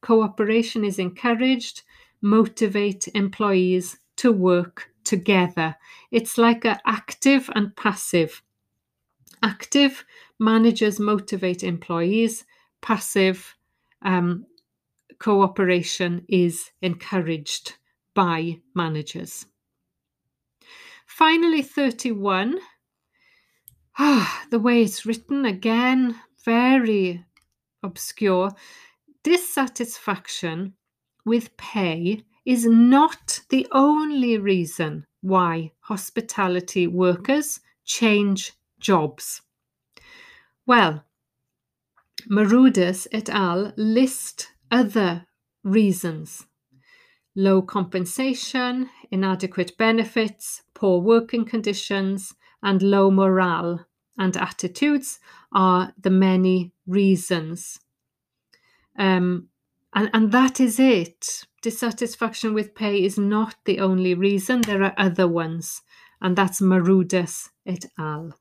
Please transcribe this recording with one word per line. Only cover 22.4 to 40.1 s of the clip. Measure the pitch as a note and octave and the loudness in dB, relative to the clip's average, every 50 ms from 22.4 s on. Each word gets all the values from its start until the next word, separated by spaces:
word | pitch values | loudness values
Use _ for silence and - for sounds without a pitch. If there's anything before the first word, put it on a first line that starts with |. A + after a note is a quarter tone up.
| G3 A#3 D4 F#4 - - _ _ _ _ _ _ _ _ _ _ _ _ _ _ _ _ _ _ _ - _ _ _ _ _ - | 0 -2 -4 -6 -8 -12 _ _ _ _ _ _ _ _ _ _ _ _ _ _ _ _ _ _ _ -20 _ _ _ _ _ 0
Ah, | C#4 D4 C#4+ B3 F#3 - - - - - | 2 4 4 4 2 0 -6 -10 -8 -4
the | - A#3 | -4 0
way | G#3 A#3+ A#3+ A#3+ A3+ | 2 4 4 4 4
it's | G3 G3+ - - | 2 0 -8 -6
written, | A3 A3+ A3+ - _ C#4 C#4 C#4 | -6 -6 -6 -6 _ -4 -2 -2
again, | A#3+ G3 F#3 - A#3 A3+ A#3 B3 B3+ C4 B3+ B3+ B3 A#3 A3+ - _ _ _ _ | -2 -4 -2 -2 -2 0 0 2 2 2 2 2 0 -2 -6 -12 _ _ _ _
very | - A3+ A#3 B3 B3+ C4 C4+ B3 A3 G#3+ G3+ F#3+ F3+ F3 F3 F3 _ _ _ _ _ _ _ _ _ _ _ - | 0 0 2 4 4 4 4 4 2 2 0 0 0 -4 -6 -14 _ _ _ _ _ _ _ _ _ _ _ -12
obscure. | F#3+ F3+ - - - - - G#3+ G3+ F#3 F3+ F#3 G3 G3 _ - - - - - _ _ _ _ _ _ _ _ | -12 -12 -12 -14 -14 -8 -4 0 0 2 2 0 -2 -4 _ -20 -20 -20 -20 -20 _ _ _ _ _ _ _ _
"Dissatisfaction | D4 E4+ F4+ F4+ - - - C4+ B3+ B3+ - A#3+ A#3 - - - - G3 F#3 - - - - - E3+ D#3+ E3 F#3+ G3 F#3+ _ _ _ _ _ _ _ _ _ _ | 0 0 0 0 -4 -4 -4 -4 -4 -4 -8 -10 -8 -10 -12 -8 -6 -6 -6 -8 -12 -12 -8 -8 -8 -6 -6 -8 -10 -12 _ _ _ _ _ _ _ _ _ _
with | A3 A3+ A#3+ A#3 - _ | 0 0 0 -2 -4 _
pay | _ - - - A3+ F#3+ F3 D#3+ E3 E3+ F3 G#3+ G#3+ - _ _ _ _ | _ -20 -10 -6 -2 -2 -2 -2 -2 -2 -4 -4 -4 -8 _ _ _ _
is | - B3+ A#3+ A#3 | -2 0 2 4
not | A#3 A#3 A3+ A#3 B3 B3+ C#4 D4+ D#4+ - - _ - - - _ _ | 4 6 6 8 8 6 6 4 2 0 -4 _ -10 -10 -10 _ _
the | - C4 C4 - | -2 -2 -2 0
only | - C4+ C4+ D4 D4+ D4+ D#4 D4+ D4+ C#4 B3+ A#3+ A#3 G#3+ | 2 2 4 4 4 2 0 -2 -2 -2 0 0 0 0
reason | G3 G3+ G3 F#3 E3+ D#3 - - E3+ D#3 D3+ D#3 D3+ _ _ _ | 0 0 0 0 0 -4 -4 -6 -6 -4 -4 -10 -12 _ _ _
why | - F#3 F#3+ F#3 F3+ E3+ E3 E3 E3 D#3 _ _ | -4 0 0 2 2 2 -2 -4 -6 -10 _ _
hospitality | _ - G#3+ F#3+ - - _ - A3 A3+ - - G3+ F#3 F3+ F3+ F3 F3+ - F#3+ F3+ | _ -10 -8 -8 -8 -8 _ -8 -8 -8 -4 -4 -2 0 0 -2 -4 -4 -2 -2 -2
workers | E3+ F3 F3 F#3 F3+ F3+ F3 F#3 - C4+ D4 D4 - - - _ _ _ _ _ | 0 0 0 2 2 2 0 0 0 0 0 0 -4 -8 -12 _ _ _ _ _
change | - - - A#3 A3 G#3 G#3 G#3 G3+ G3 F#3+ - - - _ _ _ _ _ | -10 -4 0 2 2 2 2 2 0 0 -2 -4 -10 -14 _ _ _ _ _
jobs." | - - G3 E3+ D3+ D3+ - - - - - - _ _ _ _ _ _ _ _ _ _ _ - _ - | -2 2 2 2 2 0 -6 -8 -12 -12 -12 -14 _ _ _ _ _ _ _ _ _ _ _ -20 _ -20